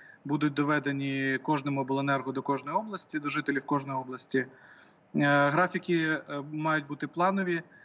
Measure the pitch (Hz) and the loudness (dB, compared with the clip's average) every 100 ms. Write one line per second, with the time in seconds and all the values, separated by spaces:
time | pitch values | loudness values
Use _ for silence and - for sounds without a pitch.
0 | - - 143 147 151 139 143 151 139 139 | -20 -14 -2 0 0 2 2 2 0 -2
1 | 139 135 135 131 143 151 135 139 131 135 | -2 0 0 0 0 0 0 -2 0 0
2 | 139 139 131 131 131 139 131 175 220 208 | 2 0 -2 -4 -2 -2 -2 -4 -4 -8
3 | - 156 147 151 143 139 - 147 135 131 | -6 -6 -2 -4 0 -2 0 -2 -2 -6
4 | 127 127 - 135 127 - - - - _ | -6 -10 -2 -2 -2 -8 -20 -20 -20 _
5 | _ - 143 143 143 151 180 180 - 170 | _ 2 4 6 6 4 2 0 0 2
6 | 160 156 - 143 143 151 156 156 143 143 | 2 -2 -4 -8 -6 -4 0 0 -2 -6
7 | - 160 180 196 185 170 165 - | -6 0 0 2 0 -2 -6 -20